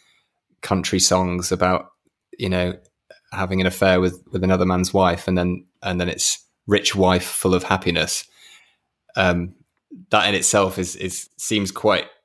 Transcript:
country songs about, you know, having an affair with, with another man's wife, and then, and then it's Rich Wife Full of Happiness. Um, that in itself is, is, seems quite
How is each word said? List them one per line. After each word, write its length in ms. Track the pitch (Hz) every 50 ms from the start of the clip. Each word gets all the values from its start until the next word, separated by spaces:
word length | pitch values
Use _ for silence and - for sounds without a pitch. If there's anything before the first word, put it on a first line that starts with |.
| _ _ _ _ _ _ _ _ _ _ _ _
country 360 | - - 98 92 - - 101 90
songs 540 | - - 95 92 92 90 90 90 87 -
about, 340 | 92 90 95 92 92 - - - _ _ _ _ _ _ _ _ - -
you 100 | - 92
know, 240 | 92 90 90 90 - - _ _ _ _ _ - - _ _ _
having 280 | - 98 95 90 95 92
an 60 | 92
affair 340 | 90 - - 101 95 92 92
with, 220 | 92 90 - - - _
with 100 | - 90
another 240 | 92 92 92 92 92
man's 280 | 92 90 90 92 - -
wife, 340 | 98 92 87 87 87 - 95
and 80 | 92
then, 300 | 90 90 90 90 90 - _ _ _
and 180 | - 95 90 90
then 80 | 87 87
it's 360 | - - - - - - _ _ _ _ _
Rich 280 | 101 101 - - - -
Wife 300 | 95 92 90 92 90 -
Full 300 | - - - - 95 92
of 100 | 90 -
Happiness. 640 | - 95 92 - 90 85 82 78 - - - - _ _ _ - - - - _ _ _ _ _ _ _ _ _ _ -
Um, 380 | 113 95 90 87 87 87 92 - _ _ _ _ _ _ - - - - -
that 180 | 110 107 92 101
in 60 | 98
itself 440 | - - - - 104 98 92 92 95
is, 180 | 90 87 -
is, 320 | - 92 90 - - - - _
seems 340 | - - - 113 104 98 92
quite 360 | - - - 107 95 82 - - - _